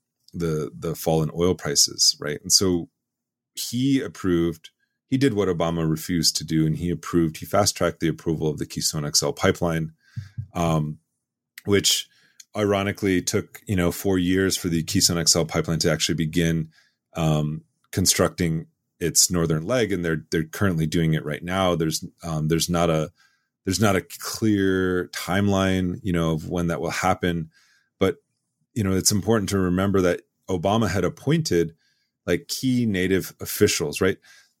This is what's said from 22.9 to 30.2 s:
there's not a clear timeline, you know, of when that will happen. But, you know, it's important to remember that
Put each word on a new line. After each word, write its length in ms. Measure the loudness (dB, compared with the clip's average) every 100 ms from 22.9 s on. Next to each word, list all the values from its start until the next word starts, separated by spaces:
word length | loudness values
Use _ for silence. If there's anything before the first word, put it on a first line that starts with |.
| 2 -2 _ _ _ _ _ -6
there's 140 | 0
not 140 | 2
a 120 | 2 -2 -12
clear 880 | -10 -2 0 2 2 2 0 -2 -4
timeline, 920 | -8 -2 0 2 4 2 2 0 -4
you 120 | -2
know, 180 | 0 0
of 160 | -2 -2
when 200 | -2 -2
that 120 | -2
will 80 | -4
happen. 640 | 0 0 2 0 -2 -6 _ _ _ _ -2
But, 180 | -2 -2 _ _ _ _ _
you 100 | -4
know, 100 | 0
it's 200 | 0 0
important 380 | 0 2 0 2
to 80 | 0
remember 420 | 2 2 2 4
that 220 | 2 0